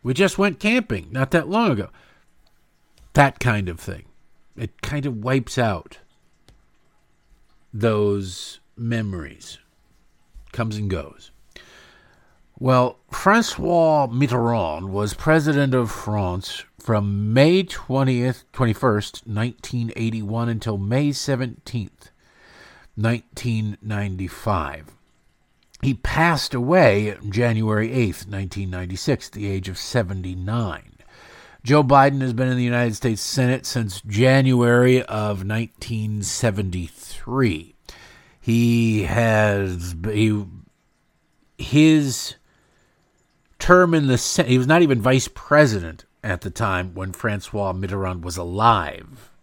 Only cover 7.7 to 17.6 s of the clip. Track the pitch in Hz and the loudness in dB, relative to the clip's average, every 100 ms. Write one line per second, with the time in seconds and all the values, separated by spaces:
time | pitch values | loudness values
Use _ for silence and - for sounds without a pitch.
7.7 | 107 113 107 104 101 95 92 - - _ | -2 0 2 0 -2 -6 -12 -16 -18 _
8.7 | - 117 117 107 90 71 67 - - _ | -10 -4 -4 -4 -6 -10 -16 -20 -20 _
9.7 | _ _ _ _ _ _ - - - 113 | _ _ _ _ _ _ -20 -12 -6 -4
10.7 | 104 101 90 71 - - _ _ - - | -4 -4 -4 -8 -18 -20 _ _ -20 -20
11.7 | - - _ _ _ _ _ _ - 127 | -20 -20 _ _ _ _ _ _ -4 2
12.7 | 127 123 - _ - 190 220 226 - - | 4 2 -2 _ 0 4 4 2 -4 0
13.7 | 170 160 151 131 120 139 123 117 117 85 | 2 4 4 2 0 0 2 2 0 -2
14.7 | 78 98 98 104 - 156 160 151 143 139 | -4 -4 -2 -4 -2 2 2 4 2 2
15.7 | 127 117 - - 107 92 90 - - - | 2 0 -6 -4 -2 -2 -4 -8 -14 -16
16.7 | _ - 107 101 101 107 120 151 185 | _ -2 0 0 -2 2 4 6 4